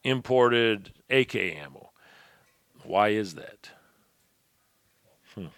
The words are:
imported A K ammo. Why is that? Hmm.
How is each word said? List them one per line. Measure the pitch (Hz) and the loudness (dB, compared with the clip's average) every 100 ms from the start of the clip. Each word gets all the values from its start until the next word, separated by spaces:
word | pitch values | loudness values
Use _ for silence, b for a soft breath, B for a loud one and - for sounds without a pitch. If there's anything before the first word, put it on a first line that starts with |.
imported | 131 131 - 127 120 117 117 107 92 - _ | 0 -2 2 4 4 4 2 0 -6 -20 _
A | 135 | 0
K | 135 117 92 | 0 -2 -6
ammo. | 78 71 69 - _ b b b b b b _ _ | -6 -16 -20 -20 _ b b b b b b _ _
Why | - 90 104 | -4 0 2
is | 107 101 | 0 -4
that? | 76 67 - - - b b b b _ _ _ _ _ _ _ _ _ _ _ | -12 -18 -20 -20 -20 b b b b _ _ _ _ _ _ _ _ _ _ _
Hmm. | - 85 | -16 -16